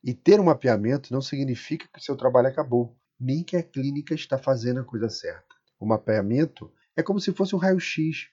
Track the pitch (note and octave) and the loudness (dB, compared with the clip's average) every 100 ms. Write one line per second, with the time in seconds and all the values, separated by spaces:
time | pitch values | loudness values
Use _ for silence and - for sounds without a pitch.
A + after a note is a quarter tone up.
0 | B2+ B2 - G#3 F3+ C#3+ C3 G#2+ G#2+ C#3 | -6 0 6 6 6 4 4 2 2 -2
1 | C3+ C3 C3 C#3 C3+ A#2+ - D#3+ - - | -2 -6 -4 -6 -4 -4 -6 -10 -10 -16
2 | - C3+ B2+ B2 B2+ C3 A#2+ A#2+ A#2 _ | -8 -2 2 4 4 0 0 0 0 _
3 | _ _ B2+ C#3+ F3 F3+ E3 C3+ C#3 C#3+ | _ _ -4 -2 -2 -4 -4 -6 -4 -4
4 | C#3+ D#3 - C3+ C#3 C3 A#2 B2 B2 A2+ | -4 -6 -4 -4 0 -2 0 -4 -4 -4
5 | A2 - F2+ D#2+ _ _ _ _ G#2 A2 | -4 -6 -12 -12 _ _ _ _ 0 0
6 | - G#2+ G2 B2 D#3 - - _ _ - | 2 0 0 0 -2 -4 -20 _ _ -6
7 | D#3+ G3+ F#3+ F#3 F#3+ F#3+ F#3+ F#3 - - | -2 -2 -2 -2 -2 0 0 0 -2 -4
8 | D#3 D#3 - | -4 -4 -12